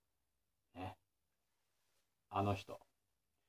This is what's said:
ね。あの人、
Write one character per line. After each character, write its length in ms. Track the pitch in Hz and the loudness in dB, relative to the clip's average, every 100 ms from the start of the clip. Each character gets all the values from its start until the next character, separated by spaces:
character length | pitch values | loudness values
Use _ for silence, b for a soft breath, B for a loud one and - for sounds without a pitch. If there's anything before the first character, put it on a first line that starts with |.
| _ _ _ _ _ _ _ - 92 | _ _ _ _ _ _ _ -8 -8
ね。 100 | - _ _ _ _ _ _ _ _ _ _ _ _ - | -8 _ _ _ _ _ _ _ _ _ _ _ _ -4
あ 120 | 95 | 2
の 120 | 101 | 4
人、 240 | 98 - - - _ _ _ _ _ | 2 -2 -12 -14 _ _ _ _ _